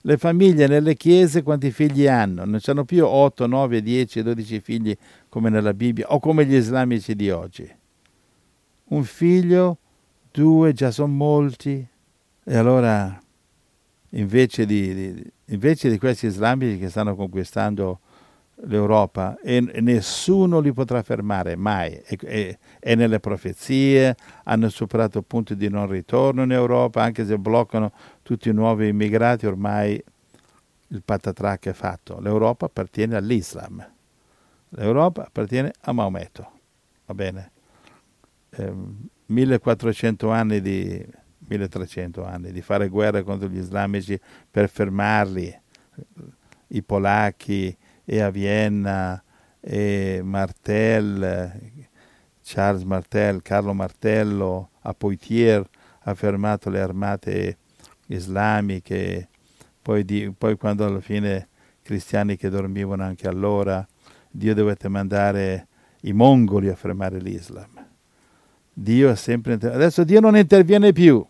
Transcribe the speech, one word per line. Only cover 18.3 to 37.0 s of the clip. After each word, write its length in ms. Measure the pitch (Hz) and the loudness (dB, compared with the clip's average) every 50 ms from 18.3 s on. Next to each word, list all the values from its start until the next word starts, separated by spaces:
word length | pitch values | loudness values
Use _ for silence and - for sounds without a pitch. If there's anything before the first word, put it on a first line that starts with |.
| _ _ _ _ _ - - | _ _ _ _ _ -18 -10
l'Europa 720 | 185 104 107 104 104 110 107 101 92 _ - 92 95 - - - | -4 -2 0 2 4 4 4 2 2 _ -6 -6 -6 -6 -8 -6
e, 200 | - 123 123 123 120 | -2 0 0 0 -2
e 100 | - - | -4 -2
nessuno 800 | 113 120 123 113 95 - - - - - 185 196 190 180 175 160 | 2 2 2 2 0 -4 -8 -6 0 2 2 4 4 4 2 2
li 120 | 147 147 127 | 2 0 0
potrà 300 | 120 135 117 127 120 107 | -2 -4 -2 -2 -4 -2
fermare, 540 | - 120 110 104 104 101 95 90 90 85 | -4 -6 -4 -2 -4 -2 -2 -2 -4 -4
mai. 440 | 85 95 107 104 95 85 85 80 - - | -4 -2 -2 -2 -2 -4 -6 -8 -12 -12
E, 140 | - 107 101 - | -12 -12 -12 -10
e, 360 | - - 110 101 90 92 _ _ _ - _ | -8 -6 -6 -6 -6 -8 _ _ _ -20 _
è 160 | - 120 117 | 0 0 2
nelle 260 | 113 117 113 110 104 | 4 4 2 2 0
profezie, 960 | - 104 98 95 - 92 95 - - - 139 135 135 139 135 135 131 131 123 _ - - - - - | -2 -4 -6 -6 -6 -10 -12 -10 -6 -2 0 2 2 4 4 4 4 4 0 _ -10 -20 -20 -16 -6
hanno 240 | - 110 113 113 110 | -2 0 0 0 0
superato 540 | 101 - 117 101 - 113 113 107 - 107 95 | -2 -4 -8 -4 -2 -2 -2 0 -2 -6 -8
punti 340 | _ - 117 110 - 107 | _ -6 -6 -4 -4 -6
di 120 | 98 104 101 | -4 -4 -4
non 180 | 98 104 104 | -2 -4 -4
ritorno 560 | 98 98 92 87 - - 123 131 139 131 123 131 | -4 -6 -8 -6 -2 0 2 2 2 0 0 -2
in 100 | 127 127 | 0 0
Europa, 500 | 127 123 120 123 123 123 117 110 117 113 | 0 0 2 2 2 0 0 0 0 -2
anche 240 | 117 113 113 113 | -2 -2 -4 -4
se 120 | 101 107 104 | -2 -4 -4
bloccano 540 | 95 107 113 117 120 - - 113 110 104 _ _ - - - _ _ | -2 0 0 0 0 0 -2 -2 -2 -2 _ _ -20 -20 -20 _ _
tutti 260 | - 123 107 - 120 | -6 -6 -4 -2 -2
i 40 | 110 | 0
nuovi 360 | 107 110 113 113 107 110 107 | 2 2 0 0 0 0 0
immigrati, 580 | 104 104 104 104 104 110 117 120 123 113 113 | 0 0 -2 0 0 2 2 2 2 0 -2
ormai 560 | 107 98 95 98 104 104 104 104 104 104 - - _ _ _ _ _ _ _ _ _ _ _ _ _ _ _ _ _ | -4 -4 -4 -4 -4 -2 -2 -2 -2 -2 -6 -8 _ _ _ _ _ _ _ _ _ _ _ _ _ _ _ _ _
il 140 | 156 101 - | -14 -14 -6
patatrac 680 | - 107 95 - 104 90 - - 101 98 92 - 98 | -4 -4 -4 -4 -8 -8 -4 -4 -4 -4 -4 -6 -10
è 40 | 92 | -10
fatto. 460 | - - 98 87 87 _ - 90 87 | -6 -8 -8 -8 -8 _ -16 -16 -10
L'Europa 460 | 95 101 107 107 107 110 120 - - | -6 -2 0 2 2 0 0 -2 -6
appartiene 500 | 160 _ - 95 92 _ - 104 113 117 | -8 _ -8 -10 -8 _ -4 -4 -2 -2
all'Islam. 720 | 104 98 107 123 110 87 - - 85 - - 95 92 92 - _ _ _ _ _ _ _ _ _ _ _ _ _ _ _ _ | -4 -2 -2 -2 -2 -2 -6 -14 -16 -16 -16 -16 -18 -18 -20 _ _ _ _ _ _ _ _ _ _ _ _ _ _ _ _
L'Europa 560 | - - 110 104 117 139 160 185 170 - - | -12 -6 -2 0 2 2 2 0 0 -4 -14
appartiene 460 | - _ - 113 98 117 127 135 - - _ - | -10 _ -8 -6 -4 -2 -4 -4 -4 -6 _ -8
a 100 | - 127 | -6 -4
Maometto, 580 | 120 104 98 92 90 87 - _ - - - _ _ _ _ _ _ _ _ _ _ | -2 -2 -4 -4 -8 -12 -14 _ -20 -20 -20 _ _ _ _ _ _ _ _ _ _